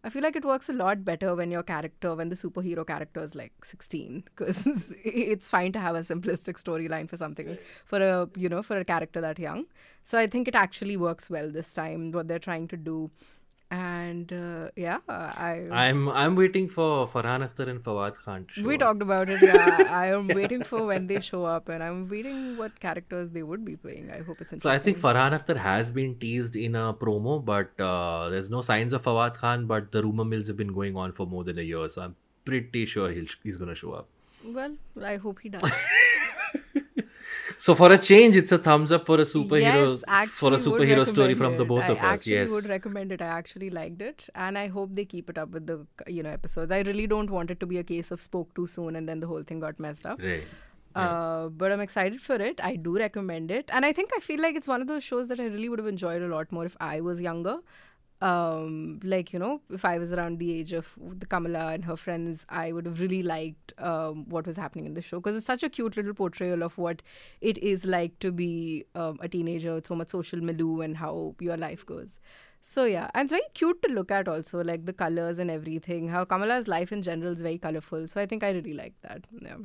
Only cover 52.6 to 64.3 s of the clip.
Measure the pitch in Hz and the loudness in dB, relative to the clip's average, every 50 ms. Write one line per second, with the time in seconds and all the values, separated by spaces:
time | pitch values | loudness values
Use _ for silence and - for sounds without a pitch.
52.6 | - 180 262 180 160 170 170 208 226 208 - 214 196 185 170 165 165 165 190 247 | -4 -4 -4 -4 -4 -2 0 0 0 -2 -2 -4 -6 -4 -6 -6 -6 -4 -4 -4
53.6 | 294 - - 254 269 294 302 349 370 440 508 440 - - 302 294 320 330 302 311 | -4 -2 0 2 2 2 2 0 -2 -2 -2 -6 -4 -4 -4 0 0 0 0 -2
54.6 | - - 262 247 262 254 302 302 - - 254 240 254 240 254 240 247 226 208 208 | -4 -2 -2 -2 -2 -4 -6 -6 -6 -4 -4 -4 -2 -4 -6 -6 -6 -6 -6 -6
55.6 | 220 240 233 226 220 214 202 180 185 170 170 175 175 175 165 156 160 - - 165 | -6 -4 -4 -4 -4 -4 -6 -4 -4 -4 -2 -2 -2 -2 -2 -4 -4 -4 -6 -6
56.6 | 170 175 - - 165 156 151 156 165 175 180 175 175 175 165 170 170 185 247 330 | -6 -6 -6 -8 -8 -6 -6 -4 -4 -4 -4 -4 -4 -6 -6 -4 -4 -4 -4 -6
57.6 | 349 _ - - - - _ _ _ _ _ _ 190 190 180 175 170 165 160 160 | -10 _ -20 -20 -20 -20 _ _ _ _ _ _ 0 2 2 2 0 0 -2 -4
58.6 | 160 160 156 156 156 160 156 147 - 185 190 185 175 - - 175 180 226 285 302 | -6 -6 -8 -8 -8 -10 -10 -10 -4 -2 -2 -2 -2 -4 -6 -6 -4 -4 -6 -8
59.6 | _ _ 190 185 - 190 175 170 175 170 180 175 170 170 170 165 170 170 170 160 | _ _ -12 -2 -2 0 0 0 -4 -4 -4 -4 -4 -4 -4 -4 -4 -4 -4 -4
60.6 | 160 160 180 165 156 - - - - 175 185 185 185 - - 180 170 170 170 160 | -6 -6 -6 -8 -8 -8 -18 -18 -16 -16 -14 -12 -8 -4 -4 -2 -2 -2 -4 -4
61.6 | 165 160 160 160 160 175 160 165 - - 175 165 170 170 165 160 - - - 170 | -4 -4 -6 -6 -6 -6 -8 -8 -6 -6 -6 -4 -4 -6 -6 -8 -12 -8 -8 -6
62.6 | 165 165 165 170 170 170 170 165 180 190 185 190 175 175 165 160 160 160 156 _ | -6 -4 -6 -6 -6 -8 -4 -2 -2 -2 0 -2 -2 -2 -4 -4 -6 -8 -10 _
63.6 | _ - - - - 175 165 160 160 156 151 156 147 - | _ -20 -16 -8 -4 -4 -2 -2 -2 -4 -6 -8 -10 -6